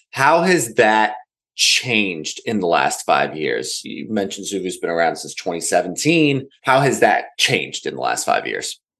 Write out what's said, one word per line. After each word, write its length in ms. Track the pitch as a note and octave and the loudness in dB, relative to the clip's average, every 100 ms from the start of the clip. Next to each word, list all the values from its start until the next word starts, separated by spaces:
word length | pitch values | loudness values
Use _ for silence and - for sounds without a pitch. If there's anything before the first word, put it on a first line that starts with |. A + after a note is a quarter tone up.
| _ | _
how 300 | - C#3 E3 | 0 4 4
has 320 | F3+ F3 A#2+ | 4 2 2
that 400 | A2 A2 A2 G#2+ - - _ _ - | 2 4 6 2 -2 -14 _ _ -2
changed 840 | - - B2+ A2+ G2 E2 D#2 - - | 0 2 0 0 0 -4 -10 -10 -4
in 140 | A2 | -2
the 80 | F2+ | 2
last 360 | D#2+ C#2+ - | 2 2 -2
five 320 | - C#2+ C#2+ D2+ | 0 2 2 -2
years? 480 | D2 A1+ - - | -4 -4 -4 -8
You 240 | - - - | -10 -12 -6
mentioned 380 | G#2+ G2 - F#2 | -4 -4 -6 -8
Zuvu's 320 | G2 F#2 F2+ | -6 -6 -6
been 120 | E2+ | -4
around 260 | E2+ E2 D#2 | 0 0 -2
since 180 | D2+ | -10
twenty 260 | - - E2+ | -8 -6 -4
seventeen. 880 | E2 F2+ F2+ E2+ D3 E3+ D3+ C#3 - _ | 0 0 0 -2 0 4 2 2 -4 _
How 180 | - C3 | 0 2
has 200 | C#3 A2 | 4 4
that 360 | A2+ F#2+ - - | 4 2 -2 -2
changed 480 | - A2+ C2+ - | 0 0 -2 -8
in 120 | - C2+ | -8 -4
the 40 | |
last 240 | B1 A#1 | -4 -2
five 220 | - G1+ A1+ | 0 0 0
years? 340 | G1+ - - _ _ | -6 -6 -12 _ _